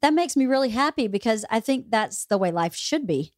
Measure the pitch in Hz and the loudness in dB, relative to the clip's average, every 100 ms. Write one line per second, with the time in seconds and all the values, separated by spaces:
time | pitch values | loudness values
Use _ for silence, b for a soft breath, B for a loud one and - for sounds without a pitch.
0 | 285 311 349 277 262 269 262 226 294 302 | 2 2 2 2 2 2 0 0 0 0
1 | 220 196 233 220 208 220 220 262 - 220 | -2 0 0 -2 0 -2 0 -2 0 -2
2 | 220 - - 202 185 170 170 - - 311 | 0 -6 -2 0 0 0 -2 -4 -4 -2
3 | 226 139 156 | 0 -2 -2